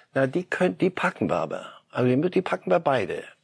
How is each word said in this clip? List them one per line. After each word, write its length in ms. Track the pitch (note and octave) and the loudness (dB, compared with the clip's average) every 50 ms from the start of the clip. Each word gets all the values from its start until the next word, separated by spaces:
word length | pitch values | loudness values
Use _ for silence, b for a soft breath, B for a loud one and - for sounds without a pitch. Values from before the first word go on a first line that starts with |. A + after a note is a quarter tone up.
| b b _ | b b _
na, 140 | C3+ C3+ | 0 0
die 160 | C3 C3+ F3+ F3+ | 2 0 -4 -4
können, 320 | - - - F#3 F3+ F3+ | -4 0 0 0 0 2
die 120 | - E3 F#3 | 2 0 0
packen 400 | - - - F3+ - - - - | 0 0 -2 -2 -2 -2 -2 0
wir 60 | F2 | 0
aber. 300 | E2 D#2 D#2 - - - - - - _ _ | 0 0 -2 -4 -8 -8 -12 -18 -20 _ _
Also 180 | - B2+ B2+ B2 | -2 0 2 2
die, 200 | B2+ C#3 E3 F#3 | 2 2 0 2
die 100 | - F#3+ | 0 0
packen 300 | F3+ - F3+ - - F#3 | 0 0 -4 -4 0 0
wir 80 | F3+ F3 | 0 2
beide. 420 | E3 D3 C3+ A#2+ F#2+ D#2 D2+ - - - - _ | 2 2 2 2 0 -2 -4 -8 -10 -12 -18 _